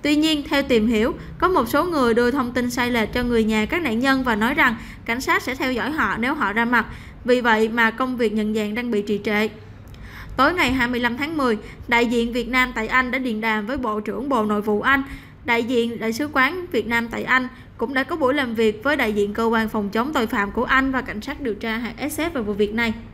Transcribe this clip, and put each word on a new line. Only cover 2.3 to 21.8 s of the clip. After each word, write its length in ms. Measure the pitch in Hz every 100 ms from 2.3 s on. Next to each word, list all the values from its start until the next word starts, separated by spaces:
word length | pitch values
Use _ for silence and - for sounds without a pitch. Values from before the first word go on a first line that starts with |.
thông 220 | 277 240
tin 180 | 247 240
sai 200 | 240 240
lệch 220 | 240 214
cho 100 | 247
người 220 | 240 240
nhà 220 | 220 220 214
các 160 | 339
nạn 160 | 311 220
nhân 260 | 269 262
và 120 | 254 214
nói 180 | 226
rằng 220 | 294 269 226 - -
cảnh 160 | - 233
sát 220 | 302 359
sẽ 120 | -
theo 180 | 254 269
dõi 180 | 240 208
họ 260 | 311 220 190
nếu 160 | 240
họ 180 | 311 196
ra 120 | 208
mặt. 220 | 233 247 240 - - -
Vì 160 | 233 247
vậy 280 | 240 214 220
mà 220 | 226 226
công 260 | 226 262 247
việc 160 | 226
nhận 220 | 214 208
dạng 200 | 220 208
đang 160 | 220 247
bị 120 | 208
trì 180 | 214 202
trệ. 240 | 220 208 220 - - - - - - - - -
Tối 180 | 277
ngày 180 | 359 277
hai 160 | 262 240
mươi 120 | 247
lăm 160 | 247 247
tháng 200 | 285 320
mười, 220 | 254 214 - - -
đại 180 | 233 240
diện 260 | 233 233
Việt 160 | 240 233
Nam 240 | 254 254
tại 140 | 240 220
Anh 220 | 254 247
đã 80 | 254
điện 220 | 254 214
đàm 260 | 226 220 208
với 100 | 277
Bộ 240 | 247 214
trưởng 280 | 214 202 277
Bộ 160 | 254
Nội 180 | 214 208
vụ 180 | 208 208
Anh. 220 | 240 277 269 - - -
Đại 200 | - 233
diện 340 | 233 247 233 226
Đại 140 | 226
sứ 160 | 226 294
quán 340 | 285 262 359 349
Việt 140 | 247 214
Nam 220 | 233 233
tại 140 | 220
Anh 260 | 214 254 247 - - -
cũng 180 | 233
đã 80 | 269
có 140 | 269 339
buổi 180 | 254
làm 200 | 294 254
việc 300 | 220 220 214
với 120 | 277 294
đại 160 | 226
diện 220 | 208 202
cơ 100 | 208
quan 240 | 226 226 220
phòng 220 | 220 202
chống 220 | 220 262
tội 140 | 302 220
phạm 240 | 240 202
của 140 | 220
Anh 280 | 247 262 269
và 80 | 262
cảnh 200 | 214 202
sát 200 | 240 294
điều 140 | 269
tra 220 | 214 226
hạt 160 | 220